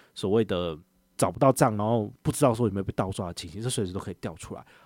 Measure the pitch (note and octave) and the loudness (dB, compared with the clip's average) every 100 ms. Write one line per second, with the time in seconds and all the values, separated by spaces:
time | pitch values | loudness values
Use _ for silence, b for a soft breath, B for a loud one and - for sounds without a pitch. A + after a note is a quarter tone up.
0 | B - G2 A2 A2 F#2 F2 D#2 - _ | B -6 2 2 2 0 -2 -6 -14 _
1 | _ - F2+ F2+ C3+ - C3 G#2+ G#2+ A#2 | _ -2 -2 4 4 6 2 2 2 2
2 | G#2 - - - C3+ A2+ A#2 G2 F#2+ - | 0 -4 -6 2 2 4 2 0 -2 -4
3 | F#2+ F#2+ F#2 F2 F2+ F2 A#2+ - F#2+ F#2 | -4 -4 -8 -8 -12 -8 -4 -2 -2 -4
4 | G#2 F2 G2+ D#2+ - F#2 - b | -8 -10 -10 -12 -14 -14 -16 b